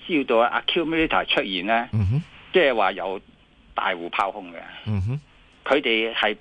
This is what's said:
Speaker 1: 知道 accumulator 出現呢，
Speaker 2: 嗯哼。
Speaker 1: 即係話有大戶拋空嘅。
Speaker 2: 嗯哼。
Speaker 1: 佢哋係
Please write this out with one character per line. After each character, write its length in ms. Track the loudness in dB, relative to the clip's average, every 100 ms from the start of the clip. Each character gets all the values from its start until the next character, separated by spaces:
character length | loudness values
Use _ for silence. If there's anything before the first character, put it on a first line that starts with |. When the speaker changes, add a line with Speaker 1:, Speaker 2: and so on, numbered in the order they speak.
| -2
Speaker 1:
知 180 | -2 2
道 120 | 2
accumulator 880 | 4 0 -2 -2 0 0 0 0 0
出 160 | 0
現 220 | -2 -2 0
呢， 220 | 0 0
Speaker 2:
嗯 120 | 0 0
哼。 160 | 0 -4 -12 0
Speaker 1:
即 80 | 4
係 160 | 4 4
話 160 | 2
有 280 | 0 -4 -6 -10 _ _ _ -10
大 180 | -4 -2
戶 160 | -2 -4
拋 220 | -2 -2
空 200 | -4 -12
嘅。 60 | -14 -16 -10 -4
Speaker 2:
嗯 160 | -2
哼。 180 | -2 -4 -8 -20 _ _
Speaker 1:
佢 160 | 0 2
哋 340 | 2 0 0
係 220 | 0 0 0